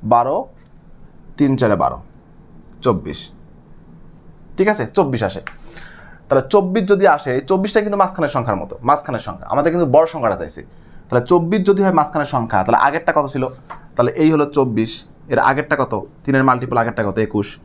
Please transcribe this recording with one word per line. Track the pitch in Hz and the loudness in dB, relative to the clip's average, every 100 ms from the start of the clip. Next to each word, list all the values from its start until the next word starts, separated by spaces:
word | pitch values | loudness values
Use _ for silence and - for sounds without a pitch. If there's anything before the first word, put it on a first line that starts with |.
| 110 | 2
বারো, | 120 120 170 262 - - - - - - - - - | 2 2 -2 -6 -14 -20 -20 -20 -20 -20 -20 -20 -2
তিন | 143 135 | 0 2
চারে | 120 98 | 2 2
বারো, | 69 - - - - - - - - - 127 | 0 -4 -16 -20 -20 -20 -20 -20 -20 -6 -2
চব্বিশ, | 98 - 71 - - - - - - - - - - - - - - | -2 -4 -12 -14 -20 -20 -20 -20 -20 -20 -20 -20 -20 -20 -20 -20 -2
ঠিক | 190 | 0
আছে? | 214 117 - | 0 -2 0
চব্বিশ | 160 120 101 | 0 0 -4
আসে। | 92 - - - - - - - - - | -6 -14 -18 -20 -20 -20 -20 -20 -20 0
তাহলে | 135 - | 0 4
চব্বিশ | 208 185 202 190 | 2 2 -2 2
যদি | 202 190 147 | 4 4 2
আসে, | - 127 | 0 -4
এই | - | 0
চব্বিশটা | 190 202 220 208 | -2 0 0 0
কিন্তু | 202 | 0
মাঝখানের | 190 190 151 139 | 0 0 -2 -2
সংখ্যার | 120 98 | -2 -4
মতো, | 78 - 120 | -4 -8 0
মাঝখানের | 147 - 120 104 | 0 0 -8 -8
সংখ্যা, | 95 - | -12 -4
আমাদের | 127 147 | 0 2
কিন্তু | 170 160 135 | 2 4 4
বড় | 160 | 4
সংখ্যাটা | 127 117 95 | 0 -2 -2
চাইছে। | 78 - - - - - - | -6 -12 -18 -20 -20 -20 -2
তাহলে | 123 123 | -2 4
চব্বিশ | 180 165 208 185 | 2 2 0 2
যদি | 196 196 | 2 4
হয় | 170 | 2
মাঝখানের | 147 156 143 135 | 0 -2 -2 -2
সংখ্যা, | 113 104 95 | 0 -2 0
তাহলে | - 139 | 2 2
আগেরটা | 151 165 156 | 0 -2 -2
কত | 139 | -2
ছিল? | 135 127 - - - - - | -4 -6 -8 -20 -20 -18 -2
তাহলে | 123 - | -2 2
এই | 156 | 2
হলো | 160 147 147 | 4 2 0
চব্বিশ, | 131 107 113 - - - - | 0 0 -4 -6 -16 -20 -4
এর | 139 - | 0 2
আগেরটা | 139 147 147 | 0 -2 -2
কত? | 127 107 - - | -2 -4 -8 -12
তিনের | - 135 135 | -2 2 2
মাল্টিপল | 127 123 120 | 2 0 -2
আগেরটা | 117 117 104 | -2 -2 -4
কত? | 98 110 | -2 -2
একুশ। | 107 101 - | -2 -4 -8